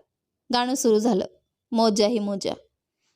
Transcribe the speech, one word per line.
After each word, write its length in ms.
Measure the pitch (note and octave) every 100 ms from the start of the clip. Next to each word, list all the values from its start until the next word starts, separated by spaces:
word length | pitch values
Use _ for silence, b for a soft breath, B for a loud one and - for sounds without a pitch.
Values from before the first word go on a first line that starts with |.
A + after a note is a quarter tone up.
| _ _ _ _ -
गाणं 220 | A#3+ B3
सुरू 240 | C4+ A#3+ G#3+
झालं. 280 | A#3+ F#3+ - _ _ _ -
मौजा 340 | A3+ A3+ G#3 D4+
ही 120 | A3+
मौजा." 340 | G3+ G3 - - _ _ _ _ _